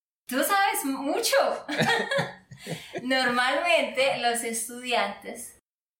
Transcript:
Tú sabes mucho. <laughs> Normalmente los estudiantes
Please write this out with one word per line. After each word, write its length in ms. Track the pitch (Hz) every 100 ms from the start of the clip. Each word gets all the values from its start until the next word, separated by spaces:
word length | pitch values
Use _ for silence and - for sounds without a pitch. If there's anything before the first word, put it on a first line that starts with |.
| _ _ -
Tú 160 | 254
sabes 400 | 320 403 403 427 277
mucho. 500 | 269 277 381 466 539 - - -
<laughs> 1400 | 302 - 466 - 554 - - - - - - - -
Normalmente 1120 | 247 262 247 240 254 285 349 320 240 240 269 240
los 240 | 240 233
estudiantes 1120 | 233 226 - 240 247 226 202 202 - - - - _ _ _